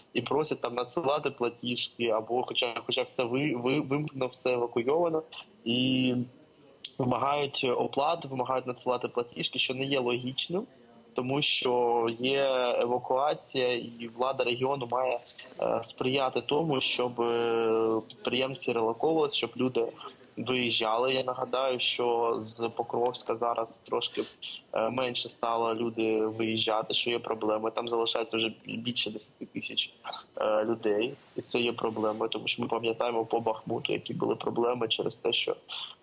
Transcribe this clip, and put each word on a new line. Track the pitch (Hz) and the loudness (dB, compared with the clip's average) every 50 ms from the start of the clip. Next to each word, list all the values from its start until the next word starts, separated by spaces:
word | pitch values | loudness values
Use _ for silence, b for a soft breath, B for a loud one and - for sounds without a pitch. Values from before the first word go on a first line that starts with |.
| B - - | B -6 -4
і | 139 | -4
просять | 120 - 127 143 156 - 139 - | -2 0 0 0 2 0 0 -2
там | - 120 120 | -2 -4 -2
надсилати | 120 123 123 - 175 160 135 143 151 147 143 | -4 -4 -2 -2 -2 0 0 0 0 0 -2
платіжки, | 131 - 123 120 120 - - 123 123 120 - - - - 120 117 | -2 0 -2 -2 -2 -2 -4 -4 -2 -2 -4 -4 -4 -2 0 2
або | 107 110 110 113 120 123 123 | 2 0 0 0 -2 -2 -2
хоча, | - 120 - 131 120 113 113 - | 0 -2 -2 0 0 -2 -4 -4
хоча | - 123 131 123 | -2 -2 -2 -2
все | - - - 127 | -2 -2 -2 -2
ви-, | 117 120 131 147 156 123 | 0 0 0 0 0 0
ви-, | 123 120 127 135 151 | 0 0 2 2 2
вимкнено, | 156 127 139 147 151 147 143 135 127 123 | 0 0 -2 -2 -2 -4 -4 -4 -2 -2
все | - - - 131 127 | -2 -2 0 0 2
евакуйовано, | 120 120 120 - 127 117 127 147 165 175 165 160 156 160 B B B B - - - - | 2 0 0 0 0 2 2 2 2 2 2 0 -2 -4 B B B B -20 -20 -8 -4
і | 117 120 123 127 131 131 131 127 127 123 123 120 - - - - - - - - - - - - - - - | -2 0 2 2 2 2 2 2 2 2 0 -2 -4 -8 -14 -20 -20 -20 -20 -20 -20 -14 -12 -12 -10 -4 -2
вимагають | 135 123 123 117 123 139 143 147 143 123 - - - 127 120 117 | 0 2 2 2 2 2 2 2 0 0 0 0 0 2 2 2
оплати, | 117 120 - 143 139 156 170 165 160 139 | 0 0 0 0 2 2 0 0 -4 -6
вимагають | 135 127 123 123 131 131 127 127 | -4 -4 -2 0 0 0 0 -2
надсилати | 123 - - 127 123 120 - 123 | -6 -4 -2 -2 0 0 -2 -2
платіжки, | - 123 120 120 - - 170 - - 127 | -2 -2 -4 -4 -4 -4 -4 -2 -2 -2
що | - - 131 | -2 -2 -2
не | 127 135 | -2 -2
є | 135 139 135 | 0 0 0
логічним, | 123 120 120 117 123 127 131 - - - 165 190 240 B B B B B B B - - - | 2 2 0 0 -2 -4 -4 -4 -2 -2 -2 -4 -4 B B B B B B B -20 -8 -6
тому | - 127 127 135 143 | -4 -2 0 0 0
що | 147 - - - - 131 123 123 123 120 117 120 113 117 117 113 | 2 2 0 2 2 2 4 4 4 4 4 4 2 2 0 0
є | 123 131 139 139 139 135 131 127 127 123 117 107 | 0 2 2 2 2 2 2 2 2 2 2 2
евакуація, | 117 120 123 131 127 - 135 127 143 151 165 160 - - - 135 127 123 123 117 | 2 2 2 0 0 2 2 2 4 2 0 0 -4 -4 0 0 2 2 2 0
і | 120 117 117 117 117 117 110 | -4 -6 -10 -12 -12 -10 -4
влада | 117 123 131 135 117 127 | -2 0 0 2 0 0
регіону | 120 123 123 131 131 143 139 127 117 | 0 0 0 0 0 0 -2 -2 -2
має, | 120 123 131 127 120 120 - - B B B B B - | 0 0 2 0 0 -2 -4 -10 B B B B B -2
е, | - - 113 113 117 | 0 0 0 0 -2
сприяти | - - - 139 131 131 139 135 131 - 123 | -4 -4 -2 0 0 2 2 2 2 0 0
тому, | 120 - 143 151 165 160 143 131 | 0 0 0 2 2 2 2 2
щоб, | - - - - 123 123 120 117 | 2 2 2 2 0 0 0 0
е, | 117 117 117 117 117 117 117 117 113 113 113 113 113 113 113 110 110 - | 2 2 4 2 2 4 4 4 4 4 4 4 4 4 2 2 0 -4
підприємці | - - - 123 120 123 131 131 135 127 - - | -10 -6 -4 0 0 2 0 0 -2 -2 -2 0
релоковувалися, | 120 117 113 110 113 - - 151 165 160 151 139 - | 2 2 2 2 2 2 2 2 4 4 2 2 2
щоб | - - 117 - 123 | 0 -2 -2 0 0
люди | 127 131 123 117 117 117 - B B B B B - - - - | 0 2 2 2 0 0 -2 B B B B B -20 -14 -10 -6
виїжджали. | 123 120 127 127 123 117 110 117 113 110 110 113 123 131 135 | -2 0 0 2 2 2 2 2 2 2 2 2 2 2 2
Я | 131 127 | 0 0
нагадаю, | 127 127 127 127 123 123 127 135 135 127 120 | -2 -2 -4 -4 -2 0 0 0 0 0 0
що | - - - - 123 120 117 117 117 117 117 113 | 0 0 0 2 2 2 2 4 2 2 0 0
з | 113 110 - 113 117 113 | 0 -2 -2 0 -2 -2
Покровська | 113 - 113 - - 117 120 123 120 - - - 117 | -2 -4 -4 -2 0 0 0 0 0 -2 -4 -4 -2
зараз | 113 120 120 117 113 120 - - - | 0 0 2 2 2 0 0 -2 -6
трошки, | - - 113 120 117 - - - - - - B B B B B B - - | -4 -4 -2 -2 -2 -2 -2 -4 -4 -4 -8 B B B B B B -6 -2
е, | - 110 113 | 0 0 0
менше | 120 131 131 123 123 - - 117 | 0 0 -2 -2 -2 -2 -4 -4
стало | - - - 117 117 113 113 113 113 | -6 -4 -2 0 2 2 2 2 0
люди | 113 120 117 113 113 113 110 110 110 110 | 0 0 -2 0 0 2 2 4 2 2
виїжджати, | 110 110 110 113 113 110 110 107 110 107 110 110 - - | 0 0 0 -2 0 0 0 2 2 2 0 0 0 -2
що | - - 120 | 0 0 0
є | 120 117 | 0 -2
проблеми. | 117 - 117 110 110 110 107 107 110 113 | -2 -2 -4 -2 0 0 0 0 0 -2
Там | 110 - 120 117 | -2 -2 -2 -2
залишається | 120 113 113 117 - 120 113 113 - 113 | 0 0 0 2 0 0 -2 -2 0 0
вже | 113 113 110 - - | 0 -2 -4 -6 -10
більше | - 107 113 117 123 120 - - 107 | -10 -8 -6 -4 -4 -2 -2 -2 -2
десяти | 107 110 - - - _ - | -2 -4 -6 -6 -6 _ -16
тисяч, | - - - - - - - - - - - B B B B B - - - | -10 -8 -8 -6 -4 -2 -4 -4 -4 -8 -12 B B B B B -12 -6 -2
е, | - 107 107 107 110 | 0 2 2 2 2
людей, | 113 113 113 110 107 104 104 113 131 143 - - - - | 2 0 0 2 2 2 2 2 0 -4 -8 -16 -12 -10
і | - | -8
це | - - - 123 | -4 -2 0 0
є | 120 120 117 | 0 0 0
проблемою, | 117 - 113 110 110 110 107 107 110 113 113 | 0 -2 -2 0 0 0 0 0 0 -2 -2
тому | - - 117 117 | -2 -4 -4 -4
що | - - | -2 -2
ми | 120 113 | -2 -2
пам'ятаємо | 117 113 117 113 113 - 120 120 120 117 113 | -2 0 0 0 0 0 0 0 0 0 0
по | 113 - 117 | 0 0 0
Бахмуту, | 113 113 110 - - - 117 120 - - 107 | 2 0 -2 -2 -4 -4 -4 -4 -2 -2 -2
які | 107 - - 120 | -4 -4 -6 -4
були | 117 117 113 117 | -2 0 0 0
проблеми | 113 - 113 113 - 120 117 123 123 117 110 | 0 -2 -2 0 2 2 2 2 0 0 -2
через | - - 98 95 - | -2 -2 -2 -4 -4
те, | - - 117 120 | -2 -2 0 0
що | - - - - - - B B B B B B - | 0 0 -2 -4 -4 -6 B B B B B B -16